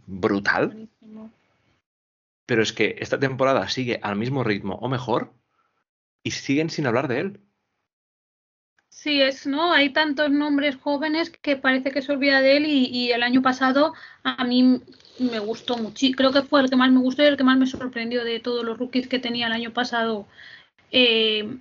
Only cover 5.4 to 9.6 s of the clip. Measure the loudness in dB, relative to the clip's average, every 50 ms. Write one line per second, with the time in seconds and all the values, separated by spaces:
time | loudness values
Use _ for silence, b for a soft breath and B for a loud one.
5.4 | _ _ _ _ _ _ _ _ _ _ _ _ _ _ _ _ _ -10 -10 -8
6.4 | -4 -2 -2 -2 -2 -2 -4 -4 -2 0 0 0 -2 -2 -4 -4 -4 -6 -8 -12
7.4 | _ _ _ _ _ _ _ _ _ _ _ _ _ _ _ _ _ _ _ _
8.4 | _ _ _ _ _ _ _ _ _ _ _ -10 -6 -2 2 2 2 2 0 -2
9.4 | -6 -4 -2 0